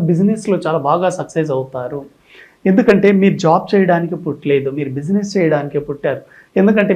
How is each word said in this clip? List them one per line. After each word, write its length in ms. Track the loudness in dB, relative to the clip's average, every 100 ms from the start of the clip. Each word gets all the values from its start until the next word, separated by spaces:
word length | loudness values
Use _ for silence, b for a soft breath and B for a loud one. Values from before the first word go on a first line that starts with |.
| 0
బిజినెస్లో 460 | 2 2 0 -2 -2
చాలా 160 | -2 -2 0
బాగా 200 | 0 0 -4
సక్సెస్ 320 | -6 -4 -2
అవుతారు. 460 | -4 -4 -8 -8 -10 -14 _ b b b b 0
ఎందుకంటే 380 | 4 4 4 4 4
మీరు 160 | 2 2
జాబ్ 200 | 2 2 2
చేయడానికి 440 | 0 2 0 -2 -6
పుట్టలేదు, 440 | -8 -6 -2 -2 -2 -6
మీరు 120 | -6 -6
బిజినెస్ 320 | -4 -4 -2 -2
చేయడానికే 440 | 0 0 -2 -6 -6
పుట్టారు. 340 | -6 -6 -6 b b b 0
ఎందుకంటే 320 | 2 2 2